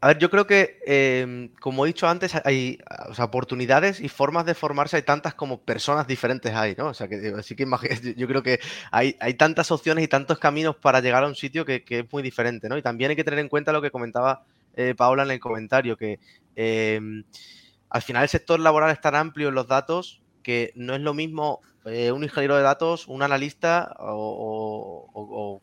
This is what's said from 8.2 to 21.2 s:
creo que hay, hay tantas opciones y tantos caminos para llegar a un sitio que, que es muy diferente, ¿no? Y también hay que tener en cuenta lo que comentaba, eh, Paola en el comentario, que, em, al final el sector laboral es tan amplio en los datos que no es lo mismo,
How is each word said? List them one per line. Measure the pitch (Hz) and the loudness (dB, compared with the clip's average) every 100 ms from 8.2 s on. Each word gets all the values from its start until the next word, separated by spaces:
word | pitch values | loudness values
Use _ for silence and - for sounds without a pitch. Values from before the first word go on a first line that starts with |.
| 123 | -2
creo | 135 | 0
que | 131 123 - - - | 2 0 -2 -12 -2
hay, | 110 135 - | 2 2 0
hay | 120 123 | -2 2
tantas | 156 160 165 | 2 2 0
opciones | 160 160 156 | 0 0 0
y | 160 | 2
tantos | 139 135 160 | 2 0 0
caminos | 151 147 160 - | 0 2 0 2
para | 143 131 | 4 4
llegar | 123 123 | 4 4
a | 143 | 2
un | 135 | -2
sitio | 139 151 | -6 -4
que, | 139 127 - | -2 -4 -4
que | 120 | -6
es | 117 | -4
muy | 143 | -6
diferente, | 131 - 120 117 110 | -6 -2 -2 -2 -6
¿no? | 143 | -4
Y | |
también | 131 117 135 | -4 -2 -2
hay | 151 | 0
que | |
tener | 151 143 | -2 -4
en | 147 | -2
cuenta | 147 147 | -2 0
lo | 151 | 0
que | 143 | -2
comentaba, | 127 117 120 131 131 _ _ _ - | -4 -6 -2 0 -2 _ _ _ -4
eh, | 127 | -2
Paola | 120 123 135 | 4 4 4
en | 139 | 2
el | 127 | -2
comentario, | 123 110 110 131 120 110 | -4 -6 0 0 0 -2
que, | 110 104 _ _ _ - | -6 -8 _ _ _ -4
em, | 113 113 110 107 107 107 104 - - - _ _ - | -2 0 0 -2 -4 -12 -14 -20 -20 -20 _ _ -6
al | 120 | -6
final | - 123 | -2 0
el | 143 | 2
sector | - - 165 | 2 2 4
laboral | 160 151 156 | 4 4 4
es | 151 | 2
tan | 156 143 | 0 0
amplio | 160 147 147 | -2 -2 -2
en | 131 | -2
los | 120 | 0
datos | 135 139 170 - - _ _ | 0 0 -4 -6 -14 _ _
que | - 120 117 123 | -4 -2 -4 -6
no | 123 135 | -8 -4
es | |
lo | 147 | -4
mismo, | 147 | -4